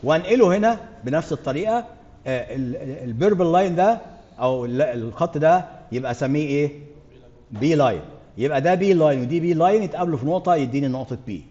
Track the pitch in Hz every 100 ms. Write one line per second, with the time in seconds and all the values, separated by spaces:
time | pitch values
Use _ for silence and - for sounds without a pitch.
0 | 143 160 180 240 202 185 220 226 - -
1 | 120 147 160 151 - 135 214 233 233 -
2 | - - - 131 117 127 127 143 131 131
3 | 123 113 185 196 175 170 190 170 190 226
4 | - - - - 127 131 120 123 147 123
5 | 113 104 170 156 156 180 175 - - 120
6 | 131 120 135 147 151 143 147 143 - -
7 | - - - - - 110 135 156 131 92
8 | - - - - 131 143 151 180 196 180
9 | 156 135 123 165 170 165 170 214 202 -
10 | 180 151 135 180 175 170 135 135 139 127
11 | 127 120 - 92 71